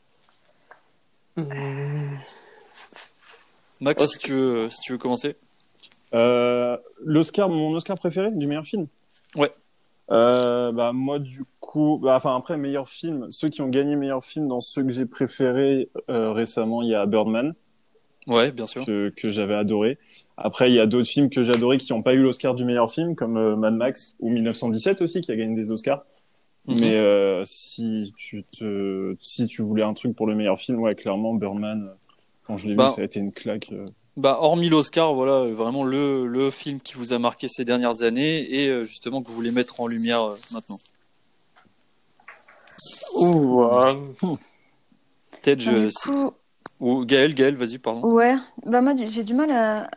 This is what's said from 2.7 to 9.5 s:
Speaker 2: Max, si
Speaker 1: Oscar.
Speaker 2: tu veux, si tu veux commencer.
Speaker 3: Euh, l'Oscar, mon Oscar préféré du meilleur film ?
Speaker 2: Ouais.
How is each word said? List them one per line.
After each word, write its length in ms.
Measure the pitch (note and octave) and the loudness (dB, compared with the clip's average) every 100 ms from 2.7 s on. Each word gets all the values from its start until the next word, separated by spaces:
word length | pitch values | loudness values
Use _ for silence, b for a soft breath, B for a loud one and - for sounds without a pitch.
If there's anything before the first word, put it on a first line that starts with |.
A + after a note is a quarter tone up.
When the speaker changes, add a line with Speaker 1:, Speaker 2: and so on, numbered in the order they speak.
| B B B B _ - - - _ _ - | B B B B _ -20 -20 -20 _ _ -4
Speaker 2:
Max, 200 | C3+ D3 | 0 4
si 60 | C#3+ | 2
Speaker 1:
Oscar. 140 | - - | 2 -2
Speaker 2:
tu 60 | |
veux, 360 | C3+ C3 A#2+ A2+ | 0 0 0 -2
si 120 | - | -6
tu 100 | - | -6
veux 40 | B2 | -6
commencer. 380 | B2+ A#2+ D3 - _ _ _ _ - - _ | -4 -2 -4 -8 _ _ _ _ -20 -20 _
Speaker 3:
Euh, 640 | A#2 A#2+ B2 B2 B2 B2 A#2+ - - | 2 4 4 2 2 0 -4 -10 -10
l'Oscar, 460 | C#3 D#3 D#3+ - F#3+ | 0 2 2 0 0
mon 240 | E3 D#3 E3 | 0 -2 -4
Oscar 220 | - F#3 | -6 -6
préféré 340 | F3+ E3 G3+ | -4 -2 -2
du 160 | G#3 C#3+ | -2 -4
meilleur 180 | D3 D#3+ | -4 -6
film ? 220 | G#3+ D3+ _ _ - _ D#3 | -8 -8 _ _ -20 _ -2
Speaker 2:
Ouais. 160 | C#3+ | -2